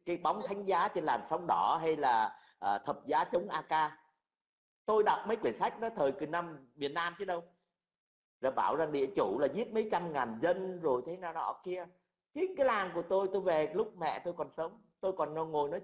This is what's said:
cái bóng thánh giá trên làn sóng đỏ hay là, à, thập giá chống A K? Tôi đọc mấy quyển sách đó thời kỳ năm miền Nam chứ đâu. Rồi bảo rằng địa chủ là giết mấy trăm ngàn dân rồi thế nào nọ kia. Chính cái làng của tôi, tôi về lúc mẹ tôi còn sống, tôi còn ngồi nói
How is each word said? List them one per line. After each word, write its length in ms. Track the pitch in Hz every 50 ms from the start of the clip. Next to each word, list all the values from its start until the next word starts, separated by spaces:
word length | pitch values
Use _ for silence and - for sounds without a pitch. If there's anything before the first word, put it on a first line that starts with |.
| -
cái 120 | - 175 165
bóng 240 | 175 156 180 208 214 -
thánh 180 | 202 202 202
giá 220 | 190 190 170 180 214
trên 160 | - 190 156
làn 220 | 151 127 117 - -
sóng 160 | 160 170 180 165
đỏ 300 | 107 - 90 107 135 165
hay 140 | 160 165 160
là, 440 | 151 143 131 120 113 110 104 - - - _ _ -
à, 180 | - 98 101 101
thập 300 | - - 147 - - -
giá 160 | 147 151 175 180
chống 180 | - 180 196 202
A 120 | 143 156
K? 300 | 156 - 165 156 156 151 151 - _ _ _ _ _ _ _ _ _ _ _ _ _ _ _ _ -
Tôi 180 | - 214 220 208
đọc 160 | 208 165 - - 196
mấy 100 | 220 220
quyển 180 | - 131 110
sách 240 | - 180 226 - -
đó 100 | 220 226 226
thời 160 | - 151 139
kỳ 140 | - - 156
năm 460 | 147 156 175 175 170 160 143 135 - _
miền 180 | 151 143 143 143
Nam 220 | 170 170 175 170 -
chứ 60 | 202
đâu. 180 | 185 180 170 170 - _ _ _ _ _ _ _ _ _ _ _ _ _ _ _ _ _ _
Rồi 100 | - 131
bảo 240 | 135 - - - 113
rằng 160 | 147 160 151
địa 160 | 151 139 135 131 -
chủ 240 | - - 202 190 131
là 80 | 147 135 -
giết 140 | 190 233 - 202
mấy 140 | 220 220 214
trăm 220 | 214 175 175 170 156
ngàn 260 | 143 123 117 113 113
dân 380 | 131 170 180 190 190 185 185 175
rồi 200 | 170 156 127 123 120
thế 120 | - 170 185
nào 160 | 185 170 160
nọ 280 | 165 147 196 - - -
kia. 220 | 185 180 180 226 196 - _ _ _ _ _ _ _ -
Chính 220 | 285 359 370 381 -
cái 80 | 277
làng 260 | 262 233 208 190 180 165
của 60 | 170 170 -
tôi, 180 | 190 190 196 190 190
tôi 80 | 202
về 300 | 185 180 165 156 156 151 -
lúc 200 | 185 220 214 - 185
mẹ 240 | 170 151 120 98 -
tôi 80 | 175 175 170
còn 140 | 151 139
sống, 300 | - - 160 170 202 - - _ _ -
tôi 140 | - 190 185 190
còn 340 | 156 147 151 160 160 160
ngồi 180 | 160 151 147 143
nói 120 | 160 190